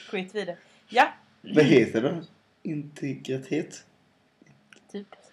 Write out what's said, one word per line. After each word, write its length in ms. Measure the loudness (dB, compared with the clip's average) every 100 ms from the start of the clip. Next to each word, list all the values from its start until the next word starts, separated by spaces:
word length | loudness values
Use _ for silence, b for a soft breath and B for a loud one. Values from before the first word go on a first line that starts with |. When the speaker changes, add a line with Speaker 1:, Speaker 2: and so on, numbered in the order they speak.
| -10
Speaker 1:
skit 180 | -10 -8 -8
vi 60 |
i 40 | -10
det. 120 | -12 b b _
Ja. 200 | 2 2 0 _ _
Speaker 2:
Vad 240 | -2 4 6
heter 360 | 6 6 2
det? 200 | -2 -4 -8 _ _ _
Integritet? 1200 | -8 -8 -8 -10 -10 -8 -8 -8 -6 -6 -6 -12 -20 _ _ _ _ _ _ _ _ -20 _
Speaker 1:
Typ 160 | -16 -16 -20 _